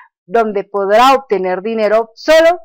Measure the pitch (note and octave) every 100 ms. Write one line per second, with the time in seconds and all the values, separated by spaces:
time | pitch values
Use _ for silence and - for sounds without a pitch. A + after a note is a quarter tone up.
0 | _ _ - A3+ A3 G3+ F#3+ G3+ G3 G#3+
1 | B3+ C4 C4 F#3+ F#3 F#3 G3+ A3+ G#3 G#3+
2 | A3+ - - D#4+ E4 F4